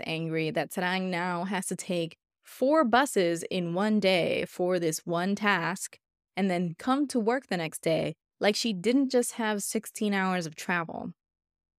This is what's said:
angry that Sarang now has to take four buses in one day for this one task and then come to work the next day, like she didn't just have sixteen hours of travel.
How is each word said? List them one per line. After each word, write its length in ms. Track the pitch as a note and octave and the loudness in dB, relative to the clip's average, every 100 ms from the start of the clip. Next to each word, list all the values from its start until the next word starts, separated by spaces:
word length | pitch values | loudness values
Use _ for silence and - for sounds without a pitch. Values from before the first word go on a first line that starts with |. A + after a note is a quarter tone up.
| - | -4
angry 460 | D#3+ D#3+ D#3+ D#3 | -4 -2 -2 -2
that 200 | D#3 C#3 | -2 -4
Sarang 380 | - F3+ F#3 F#3 | -2 -2 -2 -2
now 340 | F3 F3+ F3 F#3 | -2 -2 -2 -2
has 200 | F#3+ - | -4 -4
to 80 | F#3 | -6
take 420 | - F3 E3 - _ _ | -4 -4 -4 -8 _ _
four 400 | - - B3+ D#4 | -20 -2 2 4
buses 600 | B3+ A#3+ C#4+ - F3 E3+ - | 6 4 4 2 2 0 -2
in 240 | F#3 E3+ | -2 -2
one 260 | E3+ G#3 G#3+ | 0 2 4
day 460 | F#3+ F#3 D#3+ - F3+ | 4 4 2 0 -2
for 300 | - F3+ F#3 | -2 0 2
this 220 | E3+ D#3+ | 0 -2
one 360 | - E3+ F#3 G3+ | -2 -2 0 0
task 640 | G#3 F#3 E3 F#3 - - _ _ _ - | 2 0 0 -4 -8 -14 _ _ _ -4
and 140 | F#3+ | 0
then 240 | F3 F3+ D#3+ | 0 -2 -4
come 300 | - C4 C#4 | 0 0 0
to 120 | B3+ | 0
work 280 | G#3+ B3+ - | 0 -2 -2
the 100 | F3+ | -4
next 240 | D#3+ - | -4 -4
day, 320 | - D#3+ D#3 D#3 _ _ | 0 0 0 -6 _ _
like 160 | G3 G#3+ | 0 2
she 180 | A#3 | 0
didn't 360 | F#3 F#3+ C4 C4 | 0 2 2 4
just 240 | B3+ A#3+ | 2 0
have 300 | - A3 G#3 | -2 -2 -2
sixteen 500 | - A3 - - G#3 | -2 -4 -6 -4 -2
hours 320 | G3+ F#3+ F#3 D#3+ | 0 0 0 -2
of 100 | D#3 | -6
travel. 580 | - F3 E3 - - - _ _ _ _ _ | -4 -2 -2 -6 -10 -12 _ _ _ _ _